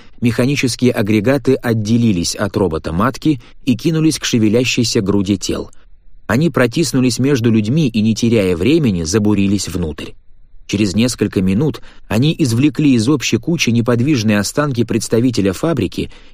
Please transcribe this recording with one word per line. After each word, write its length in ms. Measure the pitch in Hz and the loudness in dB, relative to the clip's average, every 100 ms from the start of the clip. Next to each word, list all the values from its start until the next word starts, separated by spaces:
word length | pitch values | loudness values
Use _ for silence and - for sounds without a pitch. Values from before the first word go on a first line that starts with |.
| - - | -14 -4
механические 720 | 120 113 127 143 131 - 123 | -2 0 0 0 -2 0 0
агрегаты 640 | 117 104 107 104 139 131 | 0 0 2 2 0 2
отделились 840 | 135 120 113 104 117 117 90 87 - | 0 0 -2 0 2 2 0 -2 -4
от 200 | 101 107 | -4 0
робота-матки 840 | 92 80 - 82 120 - 156 151 - - | -2 -2 -4 -2 -2 0 -2 -2 -6 -8
и 100 | - | -2
кинулись 440 | 113 170 160 160 139 | 0 0 2 0 0
к 60 | - | -2
шевелящейся 760 | 120 110 113 127 - 117 120 | 2 2 2 2 0 0 0
груди 380 | 95 101 95 101 | 0 0 0 -2
тел. 320 | - 78 - - - - - - - | -2 -6 -8 -16 -20 -20 -20 -16 -4
Они 240 | 117 165 | 0 0
протиснулись 680 | 131 123 156 165 135 127 117 | 2 0 0 0 0 0 0
между 320 | 131 139 117 | 0 2 2
людьми 380 | 110 107 151 143 | 2 2 0 0
и, 140 | 107 | 0
не 120 | 110 | 0
теряя 400 | 107 117 113 92 | 0 2 2 2
времени, 500 | 85 101 165 131 90 | 0 2 2 2 0
забурились 640 | 78 107 104 101 98 101 - | 0 0 2 2 2 0 -4
внутрь. 420 | 87 80 76 - - - - - - - | -6 -6 -8 -14 -16 -20 -20 -20 -20 -6
Через 280 | 101 107 | -2 0
несколько 460 | 90 123 - 104 104 | 2 0 0 -2 0
минут 400 | 92 95 151 - - - - | 0 2 0 -4 -12 -20 -4
они 260 | 107 147 - | 0 0 0
извлекли 560 | 135 113 147 - 151 | 0 2 2 2 2
из 140 | 123 107 | 4 2
общей 300 | 151 - 113 | 0 0 -2
кучи 320 | - 170 - | -2 -2 2
неподвижные 680 | 117 113 120 131 139 107 104 | 2 2 2 2 2 2 0
останки 440 | 98 - 147 120 | 0 -2 -2 -2
представителя 680 | 113 110 - 113 127 117 95 | -2 -2 0 0 2 2 0
фабрики 560 | 90 160 147 90 - 73 - - | 0 -2 0 -2 -4 -8 -12 -12